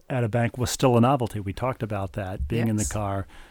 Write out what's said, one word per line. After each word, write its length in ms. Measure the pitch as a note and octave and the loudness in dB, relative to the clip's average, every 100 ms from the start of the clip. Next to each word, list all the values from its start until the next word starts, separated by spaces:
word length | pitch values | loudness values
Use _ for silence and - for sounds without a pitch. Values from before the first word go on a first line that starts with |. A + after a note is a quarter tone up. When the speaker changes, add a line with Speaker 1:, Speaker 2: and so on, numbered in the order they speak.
| - | -4
Speaker 1:
at 140 | C3+ | -2
a 60 | A#2 | 0
bank 280 | A#2+ A#2 B2+ | 0 0 -2
was 140 | A#2+ | -4
still 260 | - C3+ A#2+ | 2 4 6
a 40 | |
novelty." 400 | A#2+ C#3 A2+ G#2 | 6 4 0 -4
We 120 | G2 | -8
talked 300 | - B2+ B2+ | -4 -4 -4
about 300 | G#2+ G2+ G2 | -6 -6 -6
that, 340 | - F#2 G#2 - | -6 -8 -6 -4
being 220 | A#2 A2+ | 0 0
in 80 | G#2+ | 0
the 60 | |
Speaker 2:
Yes. 100 | G#2 | -2
Speaker 1:
car. 340 | G#2+ G2+ G2 - - - | -2 -2 -4 -6 -14 -20